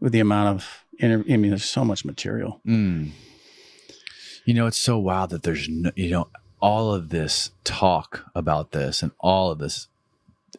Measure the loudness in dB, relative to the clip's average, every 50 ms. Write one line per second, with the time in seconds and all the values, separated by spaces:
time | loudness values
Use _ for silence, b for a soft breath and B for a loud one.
0 | -2 2 2 4 4 4 4 4 2 2 0 0 -4 -10 -16 -20 _ _ -4 0
1 | 2 2 4 2 2 2 4 4 4 4 2 0 -2 -4 -2 -2 -2 -2 -2 -4
2 | -6 -8 -8 -8 -6 -6 -4 -4 -6 -6 -8 -6 -2 2 2 4 4 2 0 0
3 | -4 -6 -8 -14 B B B B B B B B B B B B B B B B
4 | B B B B B B B B B 2 2 4 2 2 0 0 0 2 2 2
5 | 2 2 0 0 0 -2 -4 -4 -4 -4 -4 -2 -4 -4 -4 -2 -2 -2 -2 -2
6 | -2 0 0 0 -2 -4 -8 -18 _ _ _ _ 2 2 2 2 2 0 0 -2
7 | -2 -4 -4 -4 -2 -2 -2 -4 -4 -6 -10 _ -8 -8 0 2 4 4 4 2
8 | -2 -6 -12 -16 -14 -8 -8 -4 -2 0 0 0 -2 -4 -4 -4 -2 -2 -2 -4
9 | -4 -6 -6 -2 0 2 2 4 2 0 -2 -2 -6 -8 -8 -10 -12 -16 _ _
10 | _ _ _ _ _ _ _ _ _ _ -20